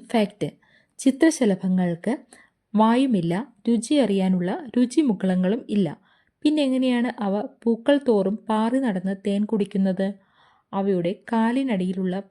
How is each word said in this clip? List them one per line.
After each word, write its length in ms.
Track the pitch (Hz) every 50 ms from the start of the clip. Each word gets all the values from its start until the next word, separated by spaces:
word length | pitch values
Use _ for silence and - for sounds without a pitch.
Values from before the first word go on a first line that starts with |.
| - -
ഫാക്റ്റ്, 360 | - 226 208 202 - _ 156 143 - _ _ _ _ _ _ _ _ -
ചിത്രശലഭങ്ങൾക്ക് 1120 | - 277 262 269 339 330 311 - 262 214 190 185 - 185 185 185 180 175 170 170 - 208 254 - - _ - - - _ _ _ _ _ - 208
വായുമില്ല, 540 | 214 226 233 254 277 269 226 190 165 170 170 190 285 - _ _ _ 233
രുചി 260 | 233 226 233 - 302 294 247
അറിയാനുള്ള 480 | 202 202 196 185 190 185 180 175 180 262 370 320 233 -
രുചിമുകുളങ്ങളും 840 | 240 254 247 - 320 311 262 196 185 - 190 185 185 185 185 214 269 - - 214
ഇല്ല. 120 | 208 190 151 151 - _ _ _ _ _ _ _ _
പിന്നെ 200 | - 302 302 302 285 262
എങ്ങനെയാണ് 420 | 262 262 262 262 247 240 233 247 - - 208
അവ 160 | 196 190 208 - - - _ -
പൂക്കൾ 340 | 233 226 226 233 - 285 285 285 -
തോറും 300 | 220 202 190 190 208 214 - -
പാറി 320 | 220 214 220 233 247 269 269
നടന്ന് 280 | 233 190 185 175 190 196 196 -
തേൻ 180 | 202 196 202 208 208
കുടിക്കുന്നത്? 560 | 226 214 202 - - 196 190 190 185 185 190 196 202 - _ _ _ _ _ _ _ _ _ _ - 196
അവയുടെ 320 | 196 202 196 180 170 170 208 - _ -
കാലിനടിയിലുള്ള 840 | 233 226 226 226 240 269 277 262 220 185 180 185 190 190 190 185 180 196 196 -